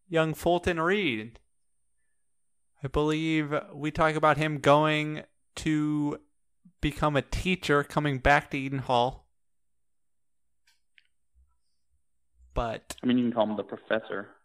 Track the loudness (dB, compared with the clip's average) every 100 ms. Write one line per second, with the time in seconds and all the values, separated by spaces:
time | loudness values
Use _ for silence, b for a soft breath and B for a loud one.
0 | _ 0 0 0 0 0 0 0 0 0
1 | 0 -2 -8 -16 _ _ _ _ _ _
2 | _ _ _ _ _ _ _ _ -6 -2
3 | 0 0 0 0 0 -4 -6 -8 -6 0
4 | 0 4 2 2 0 2 6 6 4 0
5 | -4 -8 -14 _ _ -8 -2 0 0 0
6 | -2 -4 _ _ _ _ -20 _ -6 -2
7 | 0 0 -2 -4 -2 -2 2 0 2 -2
8 | -2 0 4 4 2 -8 -6 -6 0 2
9 | 2 -2 _ _ _ _ _ _ _ _
10 | _ _ _ _ _ _ _ _ _ _
11 | _ _ _ _ _ _ _ _ _ _
12 | _ _ _ _ -10 -6 -6 -6 _ -6
13 | 0 0 0 0 0 -2 -8 -12 -4 -4
14 | -4 -10 -10 -18